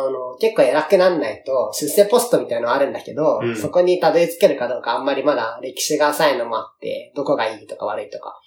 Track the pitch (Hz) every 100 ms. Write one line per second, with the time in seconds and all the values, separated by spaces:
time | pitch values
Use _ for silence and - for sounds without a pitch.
0 | 135 131 127 - 220 - 139 147 151 190
1 | 185 170 - - - 131 110 - 143 -
2 | 202 240 - - - 117 120 135 143 113
3 | - 120 151 123 120 113 156 180 180 180
4 | 165 160 165 - 190 139 120 120 113 123
5 | 135 139 147 127 113 117 131 - - 147
6 | 147 147 156 127 117 113 - _ 110 117
7 | - 143 139 135 113 107 104 - 104 107
8 | 107 - - -